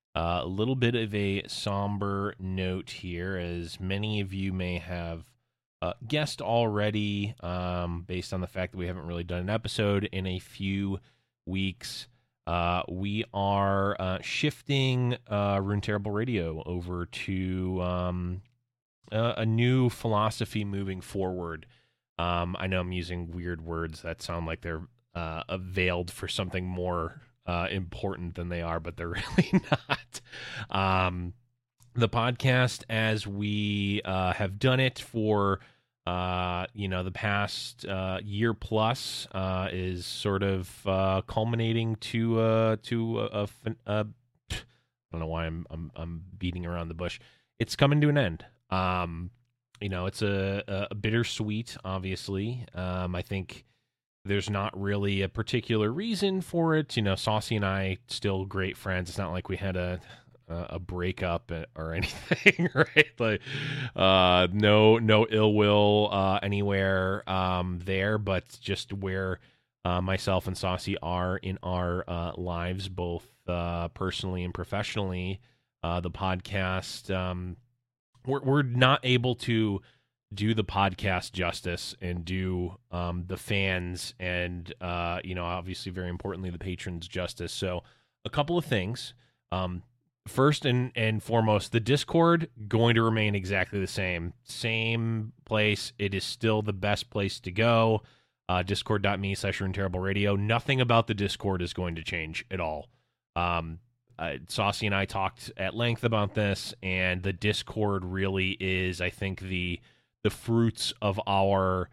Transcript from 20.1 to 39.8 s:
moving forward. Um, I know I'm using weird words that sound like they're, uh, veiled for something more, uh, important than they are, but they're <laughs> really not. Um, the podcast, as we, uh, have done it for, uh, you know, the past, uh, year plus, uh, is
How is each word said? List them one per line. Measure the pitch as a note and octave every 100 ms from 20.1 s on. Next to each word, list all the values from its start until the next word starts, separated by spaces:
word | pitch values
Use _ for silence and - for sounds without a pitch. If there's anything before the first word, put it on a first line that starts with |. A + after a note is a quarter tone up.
| G#2 A2 - A2 G#2+ G2+
moving | G2 G2 F#2
forward. | - G2 F#2 F2+ E2+ D#2+ - _ _ _ _ -
Um, | F2 F2 F2 F#2
I | F#2+
know | F#2
I'm | F2+
using | F2+ E2+ F2 E2+
weird | F2 F2 E2
words | E2 E2 E2 D#2
that | E2+ E2
sound | - E2+ E2
like | E2
they're, | F2+ D#2+ E2+ _ _
uh, | E2+ D#2+ D#2+ - F#2+
veiled | F#2 F#2 F2+ F2 F2
for | - F#2+
something | - F2+ F#2 F2+
more, | F2+ F2+ F2 D#2+ - - _ -
uh, | F2 F2
important | F#2+ F2 - G2 E2+ E2+
than | F2 F2
they | F2
are, | E2+ E2
but | E2+ E2
they're | E2+
<laughs> | E2+ - -
really | - F#3+ -
not. | - - C3+ - - - - - - -
Um, | F#2+ F#2+ F#2 F#2 F2+ F2 - _ _ _ _ -
the | B2 A2+
podcast, | A#2+ A#2+ A#2+ C3 B2+ B2 - -
as | A2 A2 G#2+ G#2
we, | G2+ G#2 G#2 G#2 G2+ G2+ G#2
uh, | - F#2+ F#2
have | - G2 G2+
done | C3 C3
it | B2+ -
for, | - A2+ G#2+ G#2 G2 F#2+ - _ _ _ F2+
uh, | F2+ F2+ F2+ F2+ F2 F#2
you | G#2 F#2+
know, | F#2
the | F#2
past, | - G#2+ G2+ G2+ - - - -
uh, | F#2+ F#2 F#2
year | G#2 G2+ A#2 A2+
plus, | - G#2+ A2+ B2 - - -
uh, | F#2+ F#2+ F#2 F#2
is | F#2